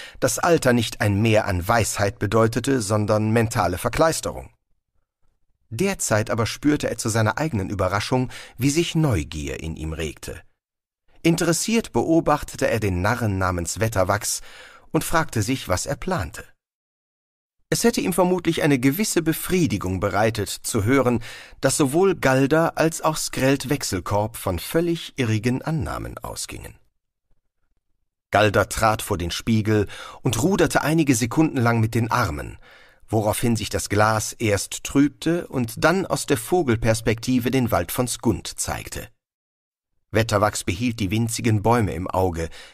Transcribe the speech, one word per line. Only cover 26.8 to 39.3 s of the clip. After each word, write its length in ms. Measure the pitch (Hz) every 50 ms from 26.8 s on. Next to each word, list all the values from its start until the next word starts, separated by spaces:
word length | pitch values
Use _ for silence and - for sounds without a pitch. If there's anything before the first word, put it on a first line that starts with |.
| _ _ _ _ _ _ _ _ _ _ _ _ _ _ _ _ _ _ _ _ _ _ _ _ _ _ _ _ _ -
Galder 360 | - 98 107 104 98 107 95 -
trat 320 | - - 113 110 110 -
vor 160 | - - 104
den 140 | 82 87 85
Spiegel 560 | - - - - 113 110 101 107 110 107 98 - - - - - - -
und 200 | - 135 - -
ruderte 400 | - 190 196 - 165 - - -
einige 320 | - 139 160 165 156 139 127
Sekunden 440 | 110 123 117 - 160 165 151 - 135
lang 200 | 113 120 117 113
mit 160 | 110 110 -
den 160 | 117 113 110
Armen, 480 | - 120 117 85 73 71 62 55 53 - - - - - - - _ _ - -
woraufhin 460 | 104 110 101 107 101 - - 120 117
sich 140 | 113 104 -
das 200 | - 95 - -
Glas 440 | 101 104 107 110 110 110 - -
erst 500 | - - 120 104 101 98 - - - -
trübte 640 | - - - 139 143 143 - - - 160 170 175 -
und 380 | - - 135 120 113 - 160 -
dann 200 | 156 175 196 170
aus 220 | - - - -
der 100 | - 147
Vogelperspektive 1160 | 120 - - 180 180 165 123 113 110 - 117 110 - - 123 107 - - 127 127 123 113 123
den 180 | 117 135 123 110
Wald 220 | 98 87 90 -
von 160 | - - 123 120
Skund 400 | - - - - 92 - - - - -
zeigte. 500 | - - - - 57 - - - - - _ _ _ _